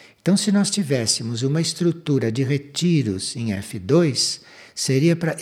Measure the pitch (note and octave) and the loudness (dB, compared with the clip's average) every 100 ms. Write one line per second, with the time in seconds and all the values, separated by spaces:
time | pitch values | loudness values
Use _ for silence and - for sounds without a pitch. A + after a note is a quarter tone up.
0 | - _ - G3 - G3+ G3+ - C#3+ C3+ | -20 _ 0 2 2 2 2 -2 -2 0
1 | A2 - A2+ A2+ C3+ D#3 E3 - E3+ E3 | 0 -2 -2 -2 0 0 -2 0 0 0
2 | - C3+ A#2 A2+ C3 C#3+ - - F3 D#3+ | 0 0 0 0 0 -2 -4 -2 2 2
3 | A2+ F#2+ - C3 A#2 G2 G2+ G#2+ F2+ D#3 | 2 -2 -6 -6 -4 -4 -6 -8 2 4
4 | E3 A#2+ - - - - - - - C3+ | 4 0 -2 -4 -14 -20 -16 -8 -2 2
5 | E3 E3+ E3 - | 2 2 -2 2